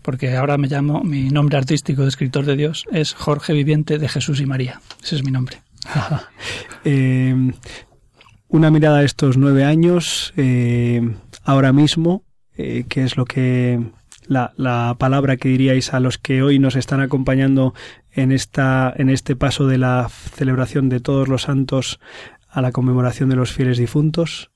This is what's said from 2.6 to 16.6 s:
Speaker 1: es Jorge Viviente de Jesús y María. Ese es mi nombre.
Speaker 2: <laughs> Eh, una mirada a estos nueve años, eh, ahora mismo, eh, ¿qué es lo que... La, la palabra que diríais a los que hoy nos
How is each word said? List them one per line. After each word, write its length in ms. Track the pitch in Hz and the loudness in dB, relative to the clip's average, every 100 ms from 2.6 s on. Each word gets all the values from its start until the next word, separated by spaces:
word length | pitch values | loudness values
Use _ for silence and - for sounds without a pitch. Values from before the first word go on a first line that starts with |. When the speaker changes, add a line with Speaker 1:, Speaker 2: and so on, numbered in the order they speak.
| 147 160 - | 0 -4 -6
Speaker 1:
es 220 | 190 151 | -4 -4
Jorge 400 | - - 147 - | -4 -2 -2 0
Viviente 460 | 151 143 151 151 151 | 0 2 0 0 -2
de 100 | 151 | -2
Jesús 320 | 147 - 139 | -4 -2 -2
y 60 | 139 | -2
María. 340 | 135 127 - - - | -2 -6 -8 -20 -16
Ese 140 | - 151 | -6 -4
es 80 | |
mi 60 | 135 | -2
nombre. 280 | 131 127 - _ _ | -2 -4 -8 _ _
Speaker 2:
<laughs> 1000 | - 151 110 151 - - - - - - | -6 -4 -2 -6 -6 -16 -14 -12 -14 -6
Eh, 500 | - 139 131 131 131 131 127 - - - - _ _ _ - _ _ | 0 2 2 2 2 2 0 -2 -14 -20 -20 _ _ _ -20 _ _
una 220 | 160 156 | 4 6
mirada 280 | 156 151 147 | 6 4 4
a 40 | |
estos 320 | 143 - 143 131 | 2 2 2 4
nueve 280 | 139 135 | 4 4
años, 680 | 139 156 170 175 160 - - - | 4 4 4 2 0 -6 -6 -2
eh, 680 | 135 123 120 120 120 120 117 104 - - | 0 2 2 0 0 0 -2 -6 -14 -12
ahora 280 | - 139 135 | 0 2 4
mismo, 500 | 135 147 - 165 185 _ _ _ - | 4 4 2 0 -2 _ _ _ -10
eh, 280 | 131 120 123 | -6 -6 -4
¿qué 140 | - | -2
es 120 | 131 - | -2 -2
lo 60 | 123 | -4
que... 540 | - 127 127 123 120 117 - _ - - | -2 0 0 0 -2 -4 -10 _ -20 -4
La, 280 | 135 120 - | -2 -2 -4
la 380 | 131 120 120 117 | -4 -2 -2 -2
palabra 380 | 131 135 139 127 | 0 0 0 0
que 120 | 135 | 0
diríais 420 | 127 135 131 - | 2 2 2 0
a 80 | 131 | -2
los 160 | 127 - | -2 -2
que 260 | - 131 | -2 0
hoy 160 | 139 | 2
nos 180 | 139 | 4